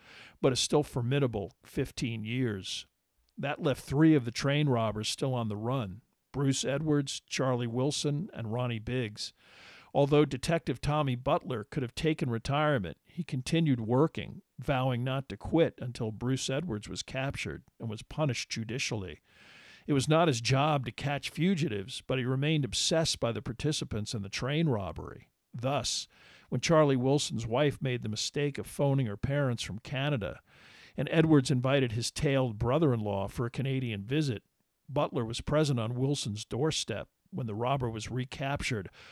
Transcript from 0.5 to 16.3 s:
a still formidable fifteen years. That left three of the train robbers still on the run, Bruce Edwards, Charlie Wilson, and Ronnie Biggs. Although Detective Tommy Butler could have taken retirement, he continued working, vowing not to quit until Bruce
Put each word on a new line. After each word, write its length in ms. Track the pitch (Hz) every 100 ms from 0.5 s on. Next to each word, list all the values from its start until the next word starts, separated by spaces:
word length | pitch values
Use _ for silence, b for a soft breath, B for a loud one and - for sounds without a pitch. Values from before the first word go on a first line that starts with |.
a 20 | 127
still 280 | - 151
formidable 720 | 147 131 117 143 131 107 90 -
fifteen 600 | - - 127 - 123 113
years. 640 | 107 123 123 98 95 - - _ _ _ _ -
That 240 | 139 147
left 200 | 160 127
three 320 | - 139 160
of 120 | 156 117
the 60 |
train 380 | - 139 143 147
robbers 400 | 120 110 104 107
still 240 | - 139
on 140 | 123 113
the 100 | 104
run, 440 | 113 135 101 98 - _ _
Bruce 320 | 135 139 131
Edwards, 600 | - 139 156 147 143 - -
Charlie 380 | - 131 123 120
Wilson, 640 | 117 139 143 147 143 196
and 220 | - 113
Ronnie 240 | 117 123 113
Biggs. 560 | 113 127 113 107 - - B B B B B
Although 320 | - 143 147 151
Detective 540 | 127 - 165 - 123
Tommy 360 | - 151 143 123
Butler 500 | 135 165 - 120 104
could 100 | -
have 140 | 120 -
taken 340 | 160 156 135
retirement, 680 | 117 - 143 151 139 87 - _
he 160 | -
continued 560 | - 131 - 160 160 120
working, 640 | 110 127 156 - - - - -
vowing 440 | 131 135 131 123
not 260 | 131 131 -
to 80 | 101
quit 360 | - 160 160 -
until 300 | 127 120 110
Bruce 360 | 104 123